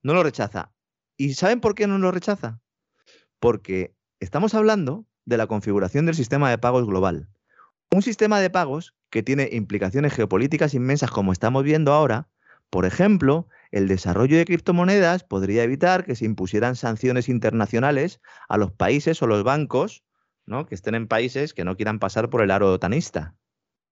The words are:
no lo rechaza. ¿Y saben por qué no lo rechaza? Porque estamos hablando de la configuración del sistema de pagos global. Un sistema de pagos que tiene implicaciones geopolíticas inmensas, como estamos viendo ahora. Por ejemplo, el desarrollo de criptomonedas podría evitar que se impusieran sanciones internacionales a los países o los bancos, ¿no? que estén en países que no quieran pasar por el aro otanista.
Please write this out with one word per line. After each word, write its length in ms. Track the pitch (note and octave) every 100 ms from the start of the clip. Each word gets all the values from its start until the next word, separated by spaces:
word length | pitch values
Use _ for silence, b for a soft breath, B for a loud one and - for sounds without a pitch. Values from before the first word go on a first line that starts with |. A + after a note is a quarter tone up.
no 120 | C3+
lo 80 | F3
rechaza. 500 | D#3 B2+ G2+ F#2+ - _ _ _ _ -
¿Y 160 | C#3
saben 260 | C3+ F#3 A#3+
por 140 | A3
qué 120 | G#3 G#3
no 120 | G3
lo 120 | F#3
rechaza? 500 | F3+ F#3+ G3+ A#2 A2+ _ _ _ b b b b _
Porque 560 | A#2 G#2+ F#2+ F#2 F2+ _ _ _
estamos 340 | - - G#3
hablando 520 | A3 G#3+ G#3+ C#3 F3+ - _
de 140 | - A#2
la 80 | G#2+
configuración 600 | G#2+ G#2+ G2+ F#2 C#3 E3
del 80 |
sistema 360 | D#3+ A#2 C#3+ C#3
de 80 | A#2
pagos 280 | A#2+ B2+ A2+
global. 420 | F#2 F#2+ D#2 D#2 _ b b b _ _
Un 120 | F3+
sistema 360 | G#3 G#3+ G#3+ G#3
de 120 | F#3
pagos 440 | F#3 D#3 D3 - _ _
que 120 | A2+
tiene 260 | A2 C#3 C3+
implicaciones 600 | A#2 G2+ G#2 F#2+ C3 D3
geopolíticas 640 | C3 G#2+ F#2+ C#3 D#3 D#3
inmensas, 360 | C#3+ B2+ D3 B2+
como 220 | G#2+ G2
estamos 320 | F#2 A2 C3
viendo 280 | C#3 D#3 C#3+
ahora. 360 | D3 C#3+ A2+ - _ b b _
Por 160 | F#2
ejemplo, 640 | F2+ - G3 G3 C3+ D#3 - b b
el 160 | G2+ G2
desarrollo 480 | F#2+ - F2+ B2 D#3+
de 80 |
criptomonedas 800 | E3 E3+ - F3 F3+ G3+ E3+ F3+
podría 400 | _ G2 F#2+ A2
evitar 400 | A#2 C#3 F3 F3+
que 100 | F3
se 100 | A#2
impusieran 520 | A2+ G2+ F#2 G#2+ A#2+ B2
sanciones 520 | A#2+ A2 B2+ B2 B2
internacionales 920 | B2 A2+ A#2 G2+ A#2 C#3 C#3+ E3+ - B B B
a 100 | G#2
los 120 | F#2+
países 500 | - F2+ C#3+ E3 D#3+
o 40 | A#2+
los 160 | G#2
bancos, 640 | G#2+ D3 D3 - G3+ - _ _ _ _ -
¿no? 200 | A#2 D#3+
que 100 | F#2+
estén 180 | A2
en 140 | A2+ A2
países 440 | A2+ B2 C#3 D3+
que 120 | -
no 120 | F2 F#2
quieran 220 | G#2+ F#2
pasar 320 | G2 A2+ A2+
por 120 | B2
el 100 | G#2
aro 200 | G2 G2+
otanista. 600 | F#2 F2+ C#3 - - D#2 _ _ _ _ _ _